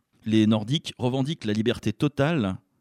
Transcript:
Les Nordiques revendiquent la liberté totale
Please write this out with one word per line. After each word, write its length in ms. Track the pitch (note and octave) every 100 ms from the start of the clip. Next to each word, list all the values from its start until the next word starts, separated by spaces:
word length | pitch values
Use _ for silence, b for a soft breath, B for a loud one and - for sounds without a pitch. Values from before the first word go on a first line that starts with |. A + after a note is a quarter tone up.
| _ _ A2
Les 200 | A2 G#2+
Nordiques 480 | A2 G#2+ D#3 - -
revendiquent 480 | B2 C3 C3+ E3 G#2+
la 80 |
liberté 400 | G#2+ A2 A2 A2
totale 640 | - D3+ - C#3+ E3+ G2+ F#2 _ _